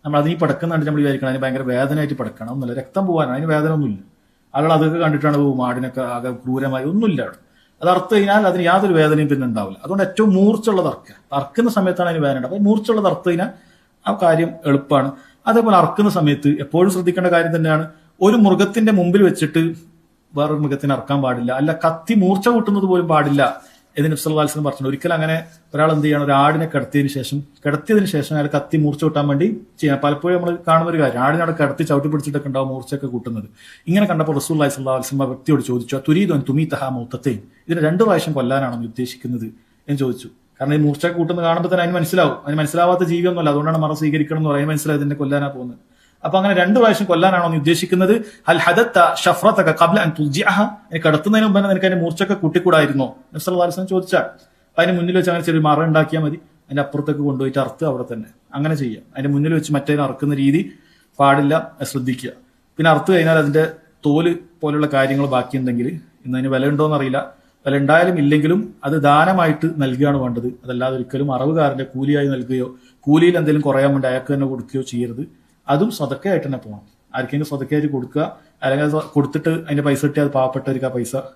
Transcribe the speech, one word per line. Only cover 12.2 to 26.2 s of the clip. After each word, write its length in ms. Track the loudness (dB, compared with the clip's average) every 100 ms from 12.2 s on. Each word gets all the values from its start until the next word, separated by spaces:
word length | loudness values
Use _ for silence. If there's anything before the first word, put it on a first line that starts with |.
വേദന 140 | -2 -2
ഉണ്ടാവുക. 200 | -4 0
അപ്പൊ 140 | 2
മൂർച്ചയുള്ളത് 360 | 2 0 0 0
അറുത്ത് 220 | 0 -2
കഴിഞ്ഞാൽ 220 | 0 -2 -8 _ _ _ _ -6
ആ 100 | 0
കാര്യം 280 | 2 2 0 -4 0
എളുപ്പമാണ്. 460 | 0 2 0 0 -6 -20 _ 0
അതേപോലെ 300 | 2 4 4
അറുക്കുന്ന 340 | 4 2 0
സമയത്ത് 380 | 2 0 2 0
എപ്പോഴും 420 | 0 -2 2 2
ശ്രദ്ധിക്കേണ്ട 380 | 2 -2 0 2
കാര്യം 280 | 2 2 0
തന്നെയാണ്, 340 | 0 0 -2 -12 _ _
ഒരു 160 | 4 6
മൃഗത്തിന്റെ 560 | 4 4 2 2 2
മുമ്പിൽ 300 | 2 4 4
വെച്ചിട്ട് 520 | 4 4 -2 0 -2 -4 -16 _ _ _ _
വേറൊരു 240 | -4 -2 0
മൃഗത്തിനെ 360 | -2 -2 -2
അറക്കാൻ 280 | -2 -2 -2
പാടില്ല, 300 | 0 -2 -2
അല്ല 260 | 0 -2 0 0
കത്തി 280 | -2 0
മൂർച്ച 340 | 2 2 2 2
കൂട്ടുന്നത് 360 | 2 0 0
പോലും 240 | 2 2 2
പാടില്ല 680 | 2 2 2 0 -2 -18 _ _ -2
എന്ന് 120 | -2
നബി 60 | -2
സല്ലല്ലാഹു 240 | -2 0
അലൈഹി 120 | 0
വസല്ലം 120 | -2
പറഞ്ഞിട്ടുണ്ട്. 240 | -4 -4 -6
ഒരിക്കൽ 240 | -4 -2
അങ്ങനെ 320 | -2 -2 -4 -6 _ _
ഒരാൾ 180 | -2 0
എന്ത് 140 | 2 0
ചെയ്യണം, 180 | 0